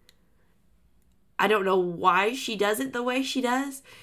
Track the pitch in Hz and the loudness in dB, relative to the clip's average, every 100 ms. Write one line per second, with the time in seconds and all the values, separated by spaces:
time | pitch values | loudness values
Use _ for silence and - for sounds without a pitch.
0 | _ _ _ _ _ _ _ _ _ _ | _ _ _ _ _ _ _ _ _ _
1 | _ _ _ - 196 214 190 190 180 170 | _ _ _ 0 2 2 2 2 0 0
2 | 180 180 214 269 - 202 208 220 269 240 | 2 2 2 -2 -4 -2 0 0 -4 -4
3 | 247 262 262 269 247 254 277 - - - | -2 -2 -2 -2 0 0 -2 -10 -18 -20